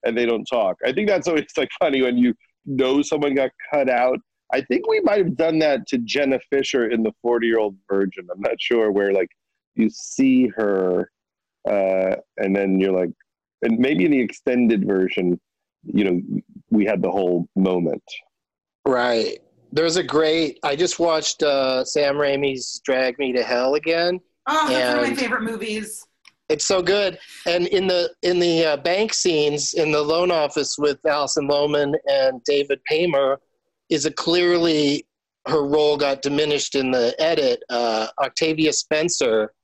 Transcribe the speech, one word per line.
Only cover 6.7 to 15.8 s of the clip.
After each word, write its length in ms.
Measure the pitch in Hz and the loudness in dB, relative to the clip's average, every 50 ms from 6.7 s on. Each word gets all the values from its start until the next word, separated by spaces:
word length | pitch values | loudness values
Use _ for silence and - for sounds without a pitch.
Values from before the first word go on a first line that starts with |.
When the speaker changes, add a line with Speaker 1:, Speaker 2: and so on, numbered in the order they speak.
| - 135 120 110 | 0 0 0 0
Speaker 1:
in 140 | 123 113 113 | 0 0 -2
The 100 | 110 107 _ | -2 -4 _
Forty-Year-Old 560 | - 120 120 120 117 117 113 113 107 104 98 95 _ _ | -2 0 0 2 2 2 2 2 0 0 -4 -8 _ _
Virgin. 380 | 101 98 98 98 95 95 90 87 | 0 0 0 -2 -4 -10 -14 -14
I'm 120 | 90 95 | -12 -8
not 180 | 101 - - - | -6 -6 -4 -4
sure 320 | - - 120 117 110 107 | -2 0 0 2 2 2
where, 220 | 98 101 101 101 98 | 2 2 2 2 2
like, 160 | 95 90 87 _ _ _ _ _ _ _ _ _ | 0 0 -2 _ _ _ _ _ _ _ _ _
you 140 | - 113 107 | 0 0 0
see 580 | - - - - - - 135 135 131 127 127 117 98 113 | 0 -6 -16 -14 -2 0 2 4 4 4 4 2 0 -2
her, 520 | 107 104 101 95 92 92 90 90 92 - _ _ _ _ _ _ _ _ _ _ _ - | -2 0 2 2 2 2 0 0 -2 -4 _ _ _ _ _ _ _ _ _ _ _ -2
uh, 480 | 104 101 98 95 95 95 95 95 - - - _ _ | 0 0 2 0 0 0 0 0 -2 -4 -8 _ _
and 180 | - 101 98 98 | -6 -2 0 0
then 280 | 101 98 95 95 95 | 0 2 2 2 2
you're 100 | 95 98 | 2 2
like, 200 | 92 92 90 87 82 _ _ _ _ _ _ _ _ _ - | 2 0 0 -2 -4 _ _ _ _ _ _ _ _ _ -2
and 140 | 120 113 113 | -2 0 2
maybe 280 | 123 135 151 170 180 | 2 0 2 2 2
in 60 | 165 | 2
the 80 | 147 135 | 2 2
extended 680 | 120 104 - - _ - 127 123 123 113 113 104 95 98 | 0 -2 -6 -4 _ 0 2 2 4 4 2 2 2 0
version, 520 | 98 95 92 92 - - 90 90 87 85 _ _ _ _ _ _ _ _ | 2 2 2 0 0 -2 0 0 0 -2 _ _ _ _ _ _ _ _